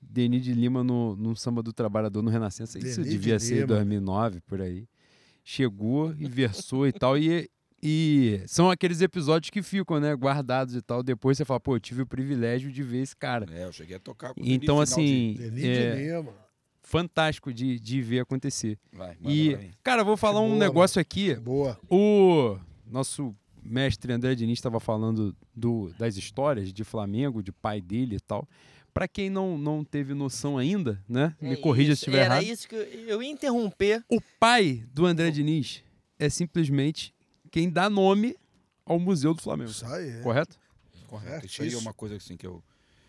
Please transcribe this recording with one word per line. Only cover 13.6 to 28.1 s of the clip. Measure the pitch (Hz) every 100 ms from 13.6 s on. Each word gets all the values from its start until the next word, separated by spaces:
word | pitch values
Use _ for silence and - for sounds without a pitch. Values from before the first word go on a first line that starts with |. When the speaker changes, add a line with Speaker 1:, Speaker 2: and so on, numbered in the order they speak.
Speaker 3:
eu | 92
cheguei | 82 82 92
a |
tocar | - - 123
com | 131
Speaker 1:
Então, | 123
Speaker 3:
ele | 131
final | 147 147
Speaker 1:
assim, | 147 - 147 131 117
Speaker 3:
de | 107
Speaker 1:
é | 117
Speaker 2:
Deni | 117 131 123 120 123
de | 147
Lima. | 170 143 104 _ _ _ _
Speaker 1:
fantástico | - 160 175 - 156 - 139
de, | 117 131 120
de | 110 135
ver | 113 127
acontecer. | 127 131 139 - 110 104 _
Speaker 3:
Vai, | 92 92 87
manda | 104
Speaker 1:
E, | 147 156
Speaker 3:
pra | 135
mim. | 95 -
Speaker 1:
cara, | - 247
eu | 208
vou | 214
falar | 214 208
um | 220
Speaker 2:
Boa, | 214
Speaker 1:
negócio | 202 160 190 190
Speaker 2:
mano. |
Speaker 1:
aqui. | 160 185 196 117
Speaker 2:
Boa. | 117 135 139 110 -
Speaker 1:
O | 180 208 208 185 165 120 95 85 - -
nosso | 120 131 - 135 98 _ -
mestre | - 120 135 107 123
André | 120 127
Diniz | 127 113 117
tava | 127 113
falando | - 107 113 110 104 - _
do, | 117 120 117 92 87
das | 117 98
histórias | - - 143 120 95
de | 95
Flamengo, | 107 113 101 107 139 110
de | 95
pai | - 110 107
dele | 90 113 131